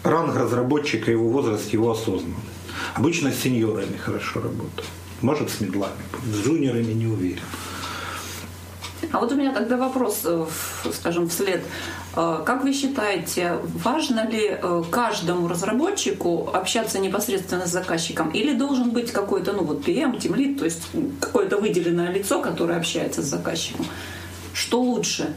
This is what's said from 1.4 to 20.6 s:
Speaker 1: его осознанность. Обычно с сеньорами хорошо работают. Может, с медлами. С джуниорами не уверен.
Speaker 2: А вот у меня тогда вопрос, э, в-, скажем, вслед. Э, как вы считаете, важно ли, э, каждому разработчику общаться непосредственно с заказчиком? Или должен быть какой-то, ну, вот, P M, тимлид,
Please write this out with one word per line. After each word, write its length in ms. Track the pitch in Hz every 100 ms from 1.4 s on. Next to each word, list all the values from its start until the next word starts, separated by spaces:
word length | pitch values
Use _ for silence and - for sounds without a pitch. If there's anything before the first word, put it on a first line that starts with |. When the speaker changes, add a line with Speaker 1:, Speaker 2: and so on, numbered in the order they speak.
| 120 104 -
Speaker 1:
его 180 | 110 117
осознанность. 480 | 110 - 92 - - - - - - - -
Обычно 360 | 127 165 139
с 80 | 113
сеньорами 580 | 131 123 113 107 - 98 -
хорошо 360 | 104 - 117
работают. 440 | - - - - - - - -
Может, 280 | 127 151 117
с 120 | -
медлами. 420 | 101 98 95 - - - 117
С 120 | 104 107
джуниорами 480 | 160 135 117 113
не 140 | 110 113
уверен. 360 | 104 90 85 - - - - - - - - - - - - - - - - 330
Speaker 2:
А 80 | 196
вот 120 | 233
у 40 | 277
меня 180 | 277
тогда 220 | 208 233 247
вопрос, 440 | 262 254 233 208 185
э, 200 | 170 160
в-, 480 | - - - -
скажем, 340 | - - 170 170
вслед. 340 | - 196 180 135 - - - - -
Э, 280 | 165 160 -
как 180 | 254
вы 100 | 277
считаете, 840 | 269 269 - 208 190 - - 175 170 170 -
важно 460 | - 294 302 226 220
ли, 280 | 226 208 -
э, 220 | 185 175 170
каждому 560 | 240 240 208 170 175 170
разработчику 1000 | 170 190 226 339 403 - - 175 170 -
общаться 460 | 180 190 240 220 196
непосредственно 680 | 190 190 202 190 175 180 175
с 60 |
заказчиком? 580 | 180 180 165 - - 156 160
Или 180 | 269
должен 380 | 247 277 262 240
быть 200 | 233 233
какой-то, 420 | 208 196 196 180
ну, 100 | 196
вот, 200 | 156 -
P 100 | - 185
M, 140 | 294 -
тимлид, 400 | - - 277 277